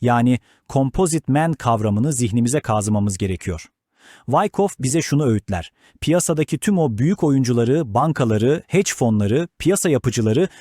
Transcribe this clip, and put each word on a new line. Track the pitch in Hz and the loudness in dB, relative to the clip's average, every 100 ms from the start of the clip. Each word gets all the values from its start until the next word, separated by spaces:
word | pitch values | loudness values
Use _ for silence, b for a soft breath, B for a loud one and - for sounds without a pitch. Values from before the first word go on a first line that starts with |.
yani | 120 120 120 123 b b _ | 0 2 2 0 b b _
composite | 135 135 - 185 156 - | -2 0 0 0 -2 -2
man | 139 165 | 0 0
kavramını | 156 123 113 107 101 139 | -2 -2 0 0 0 0
zihnimize | 127 120 117 117 147 | -2 -2 0 0 -2
kazımamız | - 107 104 107 101 92 | -2 -2 0 0 -2 -2
gerekiyor. | 98 90 - 85 - _ _ B B B - | -4 -4 -6 -10 -12 _ _ B B B -2
Wyckoff | 143 208 - 196 - | 0 0 0 -2 -2
bize | 127 160 | -2 -2
şunu | - 143 143 | 0 0 2
öğütler: | 110 - 92 - b b b | 0 -2 -6 -8 b b b
piyasadaki | - 170 - 156 151 151 | 0 0 0 -2 -2 -2
tüm | - 190 | 0 0
o | 151 104 | 0 0
büyük | 143 202 | 0 2
oyuncuları, | 160 135 123 117 117 151 131 | 2 2 2 0 2 0 0
bankaları, | 104 160 151 120 107 117 160 - | 0 0 0 0 2 2 0 0
hedge | 180 196 | -2 -2
fonları, | - 123 107 101 127 170 _ | -2 0 2 0 0 -2 _
piyasa | 156 196 180 | 0 0 0
yapıcıları | 131 123 113 110 110 185 B | 0 0 0 0 0 -2 B